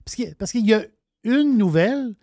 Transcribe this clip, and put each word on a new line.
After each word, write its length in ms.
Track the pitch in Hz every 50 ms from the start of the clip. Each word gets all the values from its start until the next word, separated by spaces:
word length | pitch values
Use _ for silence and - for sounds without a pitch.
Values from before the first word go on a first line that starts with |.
| -
parce 120 | - -
que, 180 | - 240 160 156
parce 180 | - 202 -
qu'il 140 | - 240 214
y 80 | 214 214
a 80 | 214 - - _ _ _ _ _ _ -
une 340 | 226 254 294 294 294 262 220
nouvelle, 560 | 202 175 151 160 175 226 277 285 262 233 202 _